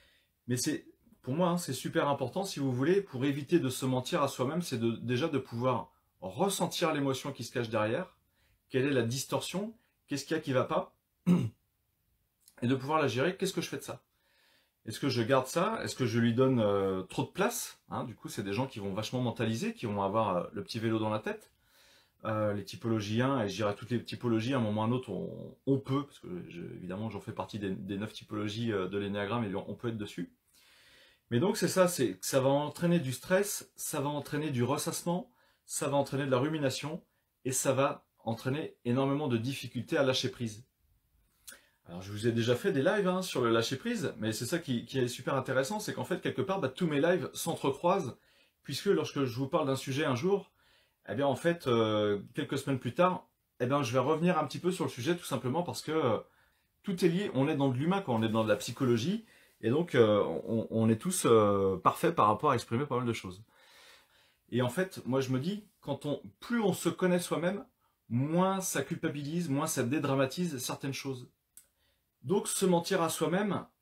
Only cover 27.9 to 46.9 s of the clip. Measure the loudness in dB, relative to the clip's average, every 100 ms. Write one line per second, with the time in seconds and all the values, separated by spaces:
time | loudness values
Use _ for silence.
27.9 | -6 -6 -10 -10 -6 -4 -4 -2 -2 -2
28.9 | -4 -4 -4 -2 -2 -2 -4 -8 -8 -6
29.9 | -6 -8 -8 -10 _ _ _ _ _ -20
30.9 | -20 -20 _ _ 2 2 2 0 4 4
31.9 | 4 -2 -2 0 2 4 2 0 -2 2
32.9 | 2 0 -6 0 0 2 -4 -10 -12 -6
33.9 | -4 -2 -4 -4 -4 -2 0 2 0 -2
34.9 | -4 -2 -2 -4 _ _ _ -10 -4 0
35.9 | 0 0 -2 2 2 2 0 0 -2 -6
36.9 | -8 -12 _ _ _ -4 0 2 2 2
37.9 | -2 _ _ -6 -4 -2 -2 -4 -6 0
38.9 | 2 2 0 0 0 0 -6 -6 -8 -2
39.9 | 2 4 2 -2 -4 -6 -6 -18 _ _
40.9 | _ _ _ _ _ -20 -20 _ _ -16
41.9 | -14 -10 -2 0 2 2 2 2 2 2
42.9 | 4 2 0 -2 0 4 4 2 -2 -4
43.9 | -2 -4 -2 -4 -2 -2 -4 -2 -4 -2
44.9 | -2 -2 -2 -4 -2 0 0 0 -4 -6
45.9 | -6 -4 -4 -2 -2 -2 -2 -2 -2 0